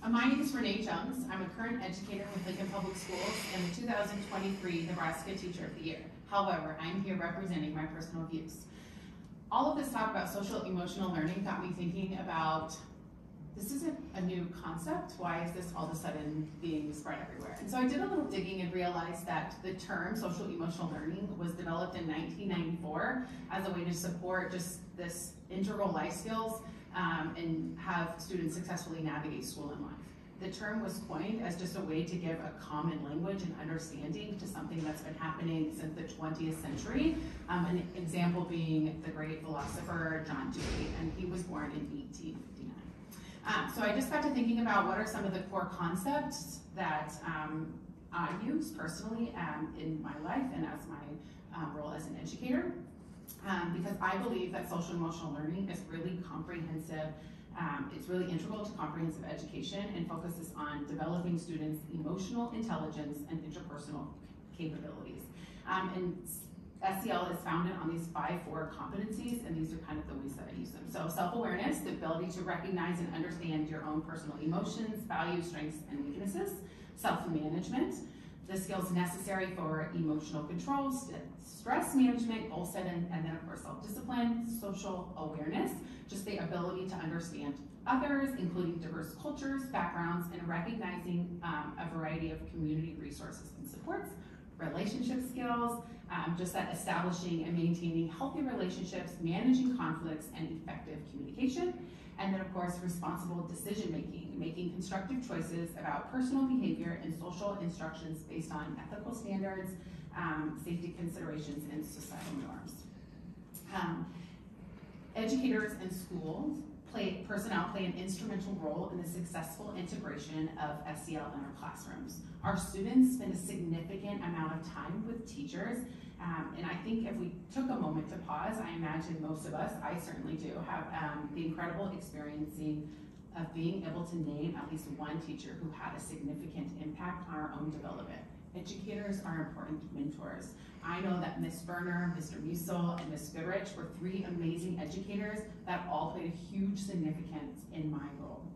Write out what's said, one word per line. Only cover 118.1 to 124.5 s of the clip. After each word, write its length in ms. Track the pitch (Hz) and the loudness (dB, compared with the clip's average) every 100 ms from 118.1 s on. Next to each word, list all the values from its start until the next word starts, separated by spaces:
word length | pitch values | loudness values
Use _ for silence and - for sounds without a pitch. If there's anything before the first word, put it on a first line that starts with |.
| 190 214 196 - 185 | -2 0 -2 0 -2
role 340 | 156 165 185 | 0 0 0
in 100 | 180 | -2
the 40 | 165 | -4
successful 680 | 175 170 170 156 - 208 185 | -4 -4 -2 -4 -6 -6 -4
integration 720 | 180 - 143 143 - 156 160 - | -4 -4 -4 -4 -4 0 0 0
of 180 | 151 147 170 | -2 -2 -4
S 200 | 156 - | -6 -4
E 80 | 156 | -4
L 140 | 147 143 | -2 -4
in 80 | 135 | -6
our 60 | - | -6
classrooms. 600 | - - - - - - - - | -8 -8 -8 -8 -6 -6 -8 -4
Our 140 | - 196 | 2 2
students 580 | - 190 208 262 254 - | 2 0 8 12 12 10
spend 180 | 196 | 2
a 40 | 180 | 0
significant 840 | - - 170 165 165 196 202 202 | 0 0 2 0 0 -4 -2 -2
amount 300 | 170 170 156 | 0 0 0